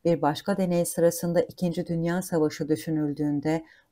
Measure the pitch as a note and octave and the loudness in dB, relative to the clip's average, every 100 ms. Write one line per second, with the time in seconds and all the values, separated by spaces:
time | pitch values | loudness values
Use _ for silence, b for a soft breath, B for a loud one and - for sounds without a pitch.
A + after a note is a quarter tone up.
0 | E3+ D#3+ C#3+ - - G3 F#3 F3 E3+ - | 2 2 0 -2 -4 0 2 2 0 4
1 | E3+ E3+ F3 E3+ - - F3 E3+ E3+ E3 | 2 2 0 0 0 -2 -2 -2 -2 -2
2 | E3+ F3+ F3+ E3+ D3+ - D3+ D#3 E3 D#3 | 0 -2 0 0 0 0 -2 -2 0 -2
3 | D3+ D3 D3 D3 D#3 E3 D#3+ B B | -2 -2 -2 0 0 -2 -4 B B